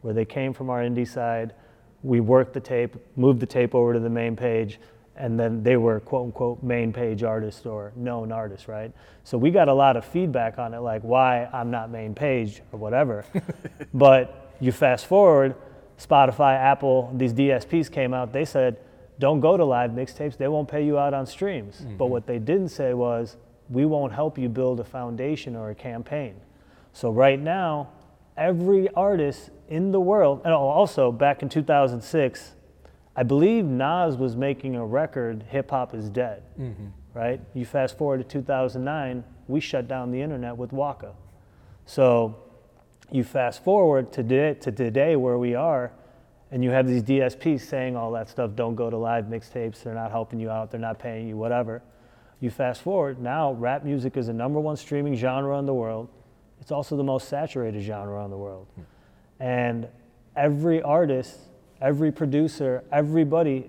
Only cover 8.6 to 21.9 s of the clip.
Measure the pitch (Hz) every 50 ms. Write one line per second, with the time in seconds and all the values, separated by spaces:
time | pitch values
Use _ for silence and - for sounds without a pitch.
8.6 | - - 107 107 110 117 - - - - - - _ - - 120 120 156 175 202
9.6 | 165 143 135 135 139 139 127 117 - - - 170 185 165 127 127 117 113 110 -
10.6 | 123 117 113 117 123 117 110 110 107 117 123 127 131 127 123 120 120 - - 127
11.6 | 117 120 120 117 113 117 117 113 110 107 104 - 147 143 131 123 113 104 101 -
12.6 | - - - 107 107 107 120 131 151 131 110 104 104 - - 190 - - - -
13.6 | - - - - 147 - - 127 139 135 135 131 127 - - - - - - -
14.6 | 139 127 113 - 156 131 127 117 - - 185 202 202 180 156 139 135 135 127 -
15.6 | - - - - - - - - - - 156 139 139 131 113 - 147 139 131 135
16.6 | 131 135 139 - 143 135 131 131 120 120 131 123 131 120 113 120 139 139 131 123
17.6 | - - - 165 151 - - 147 131 123 127 127 127 110 120 135 160 - - 143
18.6 | 127 127 113 - - - - - - - - - 139 135 156 147 131 160 190 185
19.6 | 165 143 127 120 123 120 113 123 131 127 - - 151 151 127 - 135 139 156 151
20.6 | 147 - 147 151 147 147 147 143 143 143 139 135 131 123 - - 190 202 190 131
21.6 | 104 101 104 - 156 123